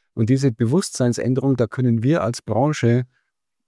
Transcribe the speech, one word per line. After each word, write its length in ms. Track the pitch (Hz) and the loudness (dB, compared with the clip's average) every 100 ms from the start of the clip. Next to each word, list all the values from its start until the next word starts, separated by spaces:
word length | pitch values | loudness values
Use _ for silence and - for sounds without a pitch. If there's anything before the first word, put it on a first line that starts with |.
| _ | _
Und 160 | - 110 | -2 0
diese 200 | 135 139 | 2 2
Bewusstseinsänderung, 1080 | 113 113 170 - - 120 117 120 131 139 127 | 0 0 0 -2 -2 -2 0 -2 0 0 0
da 80 | 117 | -2
können 360 | - 127 117 | 0 0 2
wir 200 | 127 165 | 0 0
als 180 | 104 - | -2 -6
Branche 640 | - 107 147 151 117 123 123 _ _ _ _ _ | -4 -2 0 0 2 2 -2 _ _ _ _ _